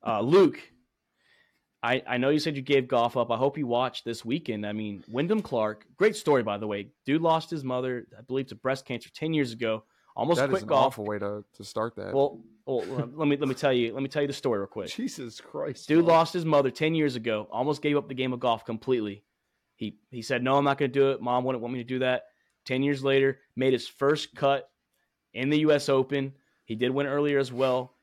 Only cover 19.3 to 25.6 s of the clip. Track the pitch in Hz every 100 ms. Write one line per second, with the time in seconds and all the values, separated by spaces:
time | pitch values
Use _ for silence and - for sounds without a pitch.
19.3 | _ _ _ _ _ 107 - _ 123 110
20.3 | 123 127 139 143 139 139 139 135 131 123
21.3 | 123 127 127 117 127 120 127 127 123 -
22.3 | _ _ _ - 131 139 139 135 135 135
23.3 | 139 _ - 131 127 - - 139 151 -
24.3 | - 139 139 - _ _ _ _ _ _
25.3 | - 131 151